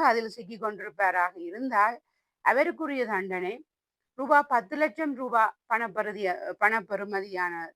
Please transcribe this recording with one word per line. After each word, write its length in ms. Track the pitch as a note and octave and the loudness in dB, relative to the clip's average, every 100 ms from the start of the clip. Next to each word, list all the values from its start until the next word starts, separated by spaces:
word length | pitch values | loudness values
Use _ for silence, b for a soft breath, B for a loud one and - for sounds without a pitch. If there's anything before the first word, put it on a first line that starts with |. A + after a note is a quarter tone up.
அதில் 240 | C#4+ A#3 A3 | 4 2 -2
சிக்கி 280 | A#3 F#3+ A3 | -10 -14 -8
கொண்டிருப்பாராக 760 | G#3+ G3+ G#3 F#3 F#3+ F3+ F3+ F#3 | -8 -8 -8 0 2 2 0 -2
இருந்தால் 580 | E3+ G#3+ C4 G#3+ G#3+ B3 _ _ _ _ | -10 -6 0 4 2 2 _ _ _ _
அவருக்குரிய 580 | - A#3+ D4 A#3 D#4 C4+ A#3 | 2 4 2 -2 -4 -4 -2
தண்டனை 460 | F#3+ F#3+ F#3 F3+ B3 - _ _ _ _ - | -2 -2 -4 -4 -8 -14 _ _ _ _ -4
ரூபா 200 | C4+ D4 | 4 4
பத்து 340 | D4 B3 F#3 D4 | 4 0 0 0
லட்சம் 380 | D#4 - D#4 | 0 0 -4
ரூபா 280 | B3+ B3+ A#3 A3 - - | -4 0 2 2 0 -4
பணப்பெறுதிய-, 760 | A3+ A3+ G3 G#3 G#3 F#3+ - - F3 | -2 -2 -4 -4 -2 -2 -2 -6 0
பணப்பெறுமதியான 920 | G#3 A3+ F3+ G3 G3+ G3 G3+ F3+ F3 E3+ E3 | 2 2 -2 -6 -4 -6 -4 -4 -4 -4 -10